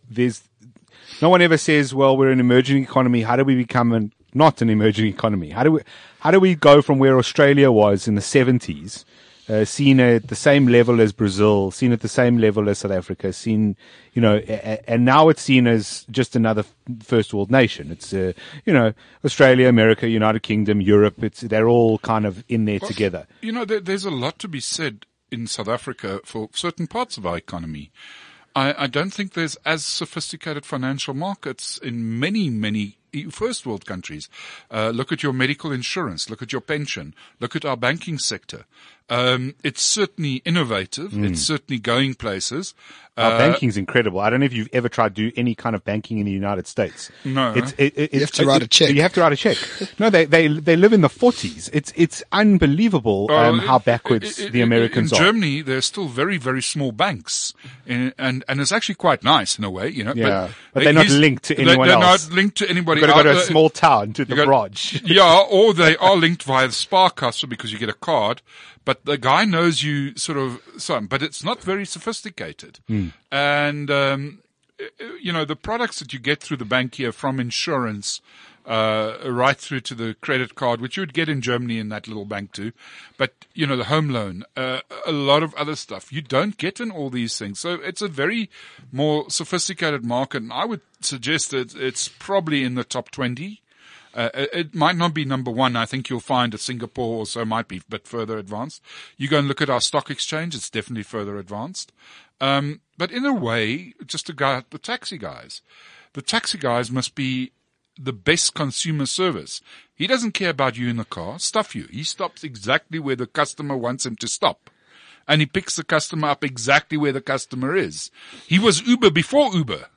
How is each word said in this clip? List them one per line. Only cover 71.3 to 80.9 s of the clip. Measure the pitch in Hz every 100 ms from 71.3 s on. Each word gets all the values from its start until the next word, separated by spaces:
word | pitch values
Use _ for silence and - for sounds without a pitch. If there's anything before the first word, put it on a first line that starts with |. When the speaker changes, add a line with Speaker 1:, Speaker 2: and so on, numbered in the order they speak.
| -
Speaker 2:
not | 160 240
very | 185 190
sophisticated. | 196 170 226 226 - - 82 73 - _ -
Speaker 1:
Hmm. | 107 87 - _
Speaker 2:
And, | 139 143 147 147 147 143
um, | 143 139 139 143 - _ _ _ - - _ 147 349
you | 240
know, | 170
the | 147
products | 151 - 226 233 -
that | 143
you | 135
get | 123 147
through | - 139
the |
bank | 110 127 127
here, | - 123
from | - 139 131
insurance, | 120 - - 143 117 104 - - _ - - _
uh, | - 113 110 110 110 127
right | 143 123 131 135
through | - 135
to | -
the | 117 113 110
credit | - 131 123
card, | - 123 117
which | 127